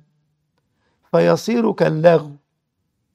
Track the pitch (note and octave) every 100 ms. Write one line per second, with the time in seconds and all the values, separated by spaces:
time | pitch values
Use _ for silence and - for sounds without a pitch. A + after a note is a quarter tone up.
0 | _ _ _ _ _ _ _ _ _ _
1 | _ E3+ E3+ E3 - A#3 A3 - D#3+ D#3
2 | E3+ D#3+ D3+ - _ _ _ _ _ _
3 | _